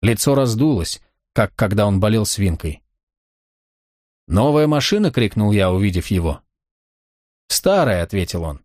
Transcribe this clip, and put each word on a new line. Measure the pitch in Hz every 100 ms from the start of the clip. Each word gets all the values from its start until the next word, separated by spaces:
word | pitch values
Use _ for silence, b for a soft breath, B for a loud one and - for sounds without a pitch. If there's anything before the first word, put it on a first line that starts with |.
Лицо | 104 113 -
раздулось, | 139 131 110 151 123 82 - _ _ _
как | - 104
когда | - 107 101 104
он | 95
болел | 104 110
свинкой. | 104 - 98 80 82 78 _ _ _ _ _ _ _ _ _ _ _ _ _ _ _
"Новая | 87 135 147 151
машина!" | 151 131 202 202
крикнул | 127 110 - 104
я, | 104 95
увидев | 92 101 90 -
его. | 95 85 69 _ _ _ _ _ _ _ _ _ _ _
"Старая!" | - - 190 147 92
ответил | 85 98 90 90
он. | 82 69